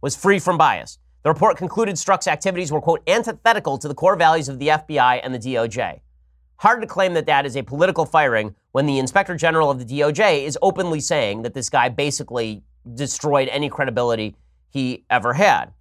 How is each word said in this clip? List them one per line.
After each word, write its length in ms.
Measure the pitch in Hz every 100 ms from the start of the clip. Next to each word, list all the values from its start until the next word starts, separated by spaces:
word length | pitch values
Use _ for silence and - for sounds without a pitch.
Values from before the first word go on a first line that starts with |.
"was 120 | 139
free 240 | - 196 196
from 200 | - 254
bias. 400 | 254 92 - - _ _
The 80 | 151
report 260 | 156 214 -
concluded 400 | 180 - 226 170
Strzok's 320 | - 185 -
activities 420 | 151 196 180 170
were, 120 | 151
quote, 180 | 165 160 -
antithetical 720 | 208 226 185 - 226 - 135
to 100 | 151
the 60 |
core 220 | 135 175 196
values 340 | 160 160 135
of 80 | 135
the 100 | 143
F 180 | 156 156
B 120 | 147
I 180 | 123 123
and 160 | 131
the 60 | 127
D 180 | 117 123
O 100 | 113
J." 360 | 117 117 - _ _ _ _ _ _
Hard 260 | 208 233
to 40 | 220
claim 280 | 202 190
that 120 | 170 151
that 200 | 143 139
is 100 | 127
a 60 |
political 420 | 117 139 185 175
firing 500 | 156 - 147 113 107 - _
when 120 | 131
the 140 | 147 139
Inspector 360 | 131 196 196 175
General 340 | 165 160 151
of 80 | 135
the 60 |
D 180 | 117 139
O 80 | 147
J 340 | 147 214 151
is 140 | 139 139
openly 400 | 190 185 180 156
saying 420 | - 156 110 104
that 120 | 117
this 160 | 135 120
guy 180 | 139 123
basically 760 | 117 143 143 139 120 113 104 - _ -
destroyed 540 | 117 147 - 151 143 135
any 200 | 131 143
credibility 680 | - 135 117 120 113 107 - _ _ _
he 360 | 139 127 127 _
ever 260 | 123 110
had. 380 | 131 202 107 58 -